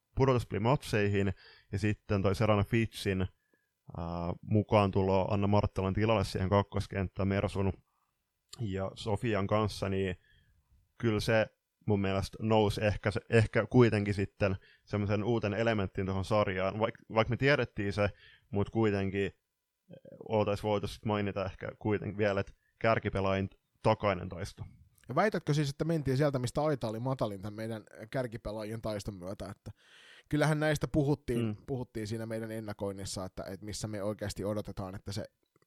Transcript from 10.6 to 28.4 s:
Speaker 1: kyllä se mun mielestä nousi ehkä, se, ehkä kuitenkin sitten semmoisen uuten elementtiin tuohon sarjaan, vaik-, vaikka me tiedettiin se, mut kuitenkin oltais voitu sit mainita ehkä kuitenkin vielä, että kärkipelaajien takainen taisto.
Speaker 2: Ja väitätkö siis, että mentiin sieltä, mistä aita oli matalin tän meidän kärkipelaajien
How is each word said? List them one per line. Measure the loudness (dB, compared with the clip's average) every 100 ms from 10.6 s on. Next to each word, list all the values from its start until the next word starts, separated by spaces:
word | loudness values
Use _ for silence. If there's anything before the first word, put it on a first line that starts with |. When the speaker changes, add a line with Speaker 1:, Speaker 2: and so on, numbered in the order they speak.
| _ _ _ -4
Speaker 1:
kyllä | 0 2
se | 2 2 2 _ _ _ 0
mun | 0
mielestä | 2 0 -4 -4
nousi | 2 4 4 2
ehkä, | 0 0 -2
se, | -4 2
ehkä | 4 4 2 4
kuitenkin | 6 6 6 0
sitten | -2 -2 0 0 0 -8 _
semmoisen | -6 -2 0 0
uuten | 0 0 0
elementtiin | 0 0 0 -2 -2 -2
tuohon | -2
sarjaan, | 0 2 2 0 -2
vaik-, | 0 -2 -4 -2
vaikka | 0 2
me | 2
tiedettiin | 4 4 2 -2 -2
se, | 2 0 0 -18 -20 _
mut | -2 -2
kuitenkin | 2 2 2 0 0 -2 -4 _ _ _ _ _ -20 -20 -16 -2
oltais | 0 2 0
voitu | 0 0 -2
sit | -6
mainita | -2 0 -2 -2
ehkä | -4 -6 -10 -6
kuitenkin | -2 0 -2 0
vielä, | 2 2
että | -2 -6 _ -2
kärkipelaajien | 2 2 0 0 0 0 -2 _ _ _
takainen | 0 2 2 0 -4
taisto. | -8 -10 -10 -16 -18 -20 _ -6
Speaker 2:
Ja |
väitätkö | -2 0 0 0
siis, | 0 0
että | -2
mentiin | -2 -2 0 2
sieltä, | 2 0
mistä | -2 -2
aita | 0 0 -4
oli | -4
matalin | -4 -2 -4 -4
tän | -10
meidän | -8 -8 -8 -12 -18 -10
kärkipelaajien | -6 -6 -8